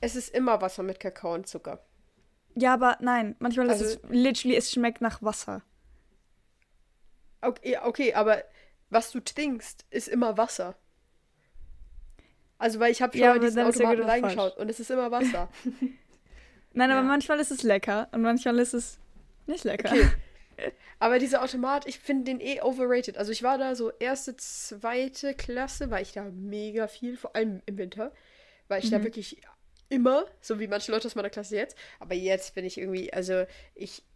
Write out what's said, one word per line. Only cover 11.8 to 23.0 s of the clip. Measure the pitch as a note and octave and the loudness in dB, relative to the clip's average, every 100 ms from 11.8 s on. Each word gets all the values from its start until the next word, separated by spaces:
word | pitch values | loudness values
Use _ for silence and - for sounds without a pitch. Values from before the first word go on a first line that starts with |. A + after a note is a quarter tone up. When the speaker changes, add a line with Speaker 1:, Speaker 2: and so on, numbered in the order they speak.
| - - - - - _ _ _ | -18 -18 -20 -20 -20 _ _ _
Speaker 1:
Also, | A3+ A3 | -2 4
weil | A#3 | 2
ich | A#3+ | 4
hab | B3 | 0
schon | B3 | 6
Speaker 2:
Ja, | A#3+ | 6
Speaker 1:
mal | A#3+ | 8
Speaker 2:
aber | A#3 | 4
Speaker 1:
diesen | A3+ | 4
Speaker 2:
dann | A#3+ | 2
ist | A#3+ | 4
ja | A#3 | 4
Speaker 1:
Automaten | A3+ | 4
Speaker 2:
wieder | A3+ | 4
falsch. | A#3+ A#3 F#3+ | 2 2 0
Speaker 1:
reingeschaut | F#3+ - | -2 -2
und | G#3+ | -6
es | A3+ | -6
ist | A#3 | -4
immer | B3+ B3 | -2 0
Wasser. | A#3+ C4 A#3 F#3 - | 0 0 0 -4 -6
Speaker 2:
<laughs> | B3+ B3+ B3+ - _ _ _ - - - _ | -8 -4 -6 -6 _ _ _ -20 -20 -20 _
Nein, | - B3+ | 0 4
aber | C4+ | 4
Speaker 3:
Ja. | C4 | 4
Speaker 2:
manchmal | C#4+ C#4 D4+ | 2 2 0
ist | D4+ | 0
es | C4+ | -2
lecker | A#3+ G3 - G#3 - | 2 2 2 -4 -4
und | A#3 | 0
manchmal | A3+ A#3+ B3 A#3+ | 2 2 2 2
ist | B3 | 2
es | B3 - - - - - - - | 0 -6 -14 -20 -20 -20 -20 -8
nicht | E4+ | -4
lecker. | A#3 - - | -4 -4 2
Speaker 1:
Okay. | C#4 - - - - - - - - - - | 6 8 6 -2 -16 -20 -10 -10 -10 -20 0
Aber | A3+ B3 | 4 4
dieser | B3+ C4 | 4 2
Automat, | B3+ C4 B3+ C#4+ C#4+ | 0 -2 -2 -2 -4
ich | - | -12
find | - C#4 B3+ | -2 -2 0
den | B3+ | -4
eh | B3 C#4 | -4 -2
overrated. | A#3 B3+ B3 B3 | -2 0 2 2